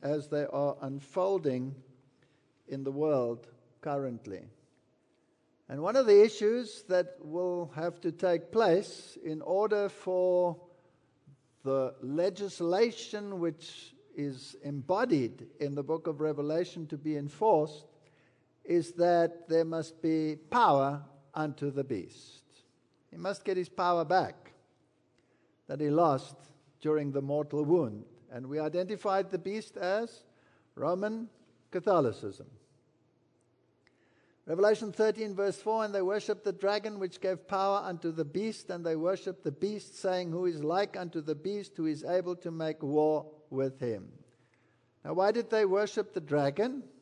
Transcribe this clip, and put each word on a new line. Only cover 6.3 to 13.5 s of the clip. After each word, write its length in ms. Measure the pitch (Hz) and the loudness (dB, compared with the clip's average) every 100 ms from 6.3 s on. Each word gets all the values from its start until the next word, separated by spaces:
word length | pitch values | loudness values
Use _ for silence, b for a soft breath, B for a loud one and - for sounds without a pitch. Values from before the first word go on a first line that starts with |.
| - 208 240 233 - - | 6 2 2 -2 -10 0
that 260 | 180 175 - | 2 2 -4
will 500 | 151 165 180 175 160 151 | -8 -2 -2 -2 -4 -4
have 260 | 170 170 | -4 -4
to 100 | 180 | -6
take 400 | 165 185 170 170 | 0 2 2 2
place 680 | 220 214 185 - - - - | 2 6 4 2 -10 -18 -10
in 180 | 160 156 | -8 -6
order 460 | - 190 214 208 202 | 0 2 2 2 -2
for 680 | - - 185 180 180 175 165 - b b b b b - - _ _ | -4 -2 2 4 4 2 0 -12 b b b b b -20 -20 _ _
the 320 | 135 135 131 - | -2 0 0 -4
legislation 1400 | 127 151 185 190 202 - 170 185 233 220 - 208 202 190 | -6 -2 -2 -2 -8 -4 0 2 2 0 -10 -10 -8 -4
which 540 | 170 | -4